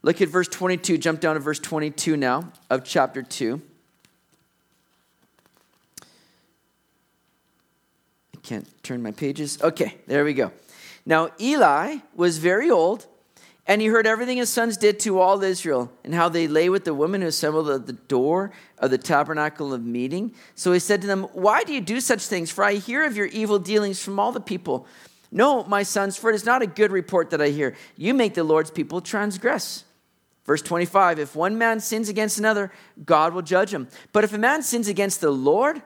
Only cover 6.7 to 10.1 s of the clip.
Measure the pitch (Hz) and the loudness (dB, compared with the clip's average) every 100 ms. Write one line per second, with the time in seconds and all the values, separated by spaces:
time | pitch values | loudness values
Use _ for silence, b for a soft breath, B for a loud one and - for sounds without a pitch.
6.7 | _ _ _ _ _ _ _ _ _ _ | _ _ _ _ _ _ _ _ _ _
7.7 | _ _ _ _ _ _ - - 113 - | _ _ _ _ _ _ -20 -12 -12 -12
8.7 | _ - 127 113 104 143 139 147 - 156 | _ -10 -8 -8 -6 -6 -6 -8 0 0
9.7 | 165 107 - - | 2 -4 -4 -2